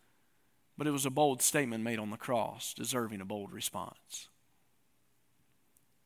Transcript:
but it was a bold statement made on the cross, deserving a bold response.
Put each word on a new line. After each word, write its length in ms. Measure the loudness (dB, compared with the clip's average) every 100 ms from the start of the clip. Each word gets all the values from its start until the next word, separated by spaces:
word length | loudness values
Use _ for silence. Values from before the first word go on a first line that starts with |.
| _ _ _ _ _ _ _ -4
but 80 | 0
it 60 |
was 160 | 2 2
a 20 |
bold 320 | 4 4 6
statement 420 | 4 4 2 0
made 140 | 0 0
on 140 | -2
the 60 | -4
cross, 560 | 0 0 0 -4 -8
deserving 460 | -6 -2 0 0 -4
a 60 | -6
bold 260 | -6 -6
response. 800 | -6 -4 -4 -8 -10 -14 -14 -14 _ _ _ _ _ _ _ _ _ _ _ _ _ _ _ _ _